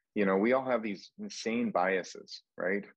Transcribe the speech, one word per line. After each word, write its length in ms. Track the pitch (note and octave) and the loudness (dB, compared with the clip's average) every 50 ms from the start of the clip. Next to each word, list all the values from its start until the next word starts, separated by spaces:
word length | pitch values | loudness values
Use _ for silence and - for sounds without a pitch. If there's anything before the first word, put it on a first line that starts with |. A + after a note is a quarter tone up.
| _ _ - | _ _ -2
You 100 | G#2+ G2+ | 0 2
know, 100 | F#2+ F#2+ | 4 4
we 160 | G2 G2+ A#2 B2+ | 4 4 4 4
all 120 | C3 C3 | 2 2
have 180 | C3 B2+ A#2 A2 | 2 0 0 0
these 280 | A2 G2 - - - _ - | -2 -6 -8 -10 -18 _ -14
insane 540 | G#2+ G2+ - - - A2+ A2+ A#2+ A#2+ A2 G2 | -12 -12 -10 -6 -4 -2 -2 0 0 0 2
biases, 680 | F#2 F2+ F#2+ F#2+ F#2 E2+ - - - - - - - _ _ - | 2 2 4 2 0 0 -4 -10 -16 -16 -16 -18 -18 _ _ -10
right? 280 | - E2+ F2+ G2 G2+ G3+ - - | -4 -2 0 0 0 -2 -6 -18